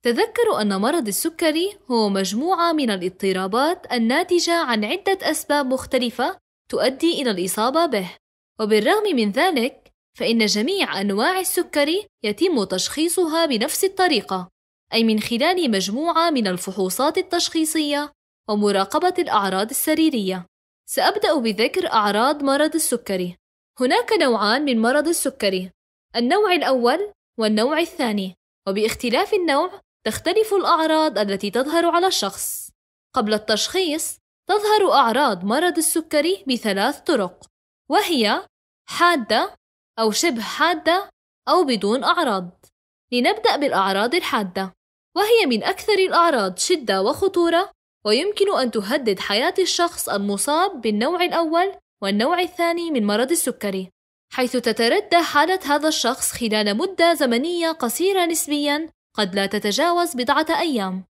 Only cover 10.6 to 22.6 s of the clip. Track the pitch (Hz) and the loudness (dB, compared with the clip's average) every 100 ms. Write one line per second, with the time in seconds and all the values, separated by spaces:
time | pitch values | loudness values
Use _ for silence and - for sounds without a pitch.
10.6 | 247 392 247 170 202 196 277 370 359 - | 0 -2 -2 -2 -2 0 0 0 -2 -2
11.6 | 349 302 285 359 415 _ 214 208 370 285 | -2 0 0 -2 -6 _ -6 0 0 0
12.6 | 190 185 - - 330 359 339 320 330 226 | -2 -4 -4 -2 -2 0 0 0 0 0
13.6 | 269 - 381 392 359 254 - 190 180 _ | -2 0 -2 2 2 2 -2 -8 -8 _
14.6 | _ _ _ 226 226 214 - 233 302 359 | _ _ _ 0 2 0 -2 0 0 0
15.6 | 302 196 185 226 330 320 339 277 202 180 | 0 -2 -2 -4 -2 0 2 0 -2 -4
16.6 | - 190 185 185 277 330 370 349 - 330 | -6 -4 -4 0 0 0 -2 -4 -2 -2
17.6 | 311 320 294 285 294 _ _ _ - 208 | -2 0 -2 -2 -4 _ _ _ -4 0
18.6 | 208 196 196 302 359 370 320 214 196 190 | 2 2 0 0 0 0 0 0 0 -2
19.6 | 214 277 - 311 320 254 190 185 180 _ | -2 -2 0 2 2 2 -2 -4 -10 _
20.6 | _ _ - - 330 403 403 311 226 208 | _ _ -6 0 0 2 0 2 0 0
21.6 | 240 370 359 220 208 202 254 294 277 277 | 0 0 0 2 2 2 2 2 0 2